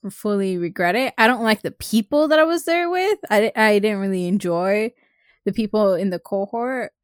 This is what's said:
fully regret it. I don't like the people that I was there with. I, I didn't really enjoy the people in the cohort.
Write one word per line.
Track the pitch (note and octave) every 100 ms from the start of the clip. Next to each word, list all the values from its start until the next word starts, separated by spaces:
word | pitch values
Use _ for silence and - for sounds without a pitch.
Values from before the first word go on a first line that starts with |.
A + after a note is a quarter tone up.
| G3+
fully | - G#3+ G3+ F#3+ F3+
regret | E3+ - F3 G3+
it. | C4 -
I | A3+
don't | B3
like | A3+ A3+
the | -
people | - - A3 G#3 D4 D#4
that | D#4
I |
was | D#4+ E4+ E4+
there | E4+ F4
with. | F4+ F#4+ G4+ -
I, | G#3 A3 -
I | A3 G#3
didn't | G#3 G3+
really | G3 F#3+ F3+
enjoy | F#3+ F3 E3+ F#3 G#3 A3 _ _ _ _ _ -
the |
people | G3 G#3+ G#3+ G3+
in | F3 G3
the | F3
cohort. | - G3 G3 A#3 A#3+ C4 A3+ _